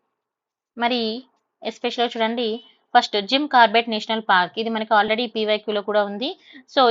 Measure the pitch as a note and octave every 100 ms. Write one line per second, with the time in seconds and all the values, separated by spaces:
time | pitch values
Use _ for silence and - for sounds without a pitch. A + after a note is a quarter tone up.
0 | _ _ _ _ _ _ _ - A#3+ B3
1 | A3 A#3 - _ _ _ - - A#3+ A#3
2 | A#3 A3+ A3 A#3 A3+ A#3 - _ _ B3
3 | A#3+ G#3 G3 C4+ D4 B3+ A3+ A3+ A#3 G#3+
4 | - A3 A3 F#3 F3 - A3+ A3 A3 G#3+
5 | G3+ A3 A#3 A3 G#3+ G#3 A3 G#3 G3+ G#3
6 | G3+ G3+ C4+ G4 _ C#4+ _ C#4+ B3